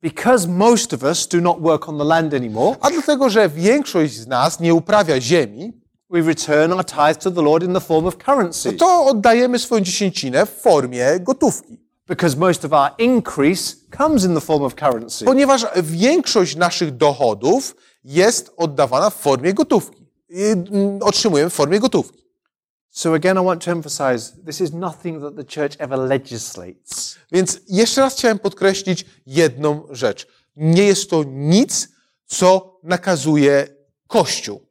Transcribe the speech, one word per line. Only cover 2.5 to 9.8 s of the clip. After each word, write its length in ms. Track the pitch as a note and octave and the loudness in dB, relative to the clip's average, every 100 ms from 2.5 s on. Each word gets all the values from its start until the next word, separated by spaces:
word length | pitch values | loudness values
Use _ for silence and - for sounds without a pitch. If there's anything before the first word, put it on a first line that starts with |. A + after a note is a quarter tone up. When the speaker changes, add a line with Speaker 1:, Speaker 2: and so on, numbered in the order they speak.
| G#2+ D#3 C4+ | -2 -2 0
Speaker 2:
A 100 | C#4+ | -2
dlatego, 400 | E4+ C#4 D4 C4+ | -2 -2 0 2
że 180 | G#3 G3 | 2 2
większość 680 | D3+ F#3 C#4 - F#3 D3+ | 2 2 2 0 -2 -2
z 120 | A2 A2+ | -4 -6
nas 340 | B2+ D3 - | 0 0 0
nie 140 | E3 | 2
uprawia 460 | E3 D#3 G#3 F3 C3+ | 2 4 2 2 0
ziemi, 520 | A#2 F3 A#2+ G#2+ G3+ - _ _ _ | 2 0 0 -6 -16 -16 _ _ _
Speaker 1:
we 100 | F3 | 0
return 500 | D#3+ D#3+ - D3+ D#3+ | 0 0 0 2 2
our 120 | F#3 | 0
tithe 300 | - D3+ D3+ | -4 2 2
to 160 | D#3 F#3 | 2 -4
the 120 | F3 | 0
Lord 220 | D3+ D#3+ | 2 2
in 100 | F3+ | 0
the 60 | F3+ | -4
form 260 | - D#3+ E3+ | 0 0 0
of 100 | - | -6
currency. 560 | - C#4 F3+ D#3+ - | -2 0 0 -4 -6
Speaker 2:
to 320 | G3+ E4+ F4+ | 2 4 4
oddajemy 540 | C4+ A#3+ A3 A#3 B3 B3 | 4 2 4 4 2 0
swoją 220 | - A#3 | -2 -2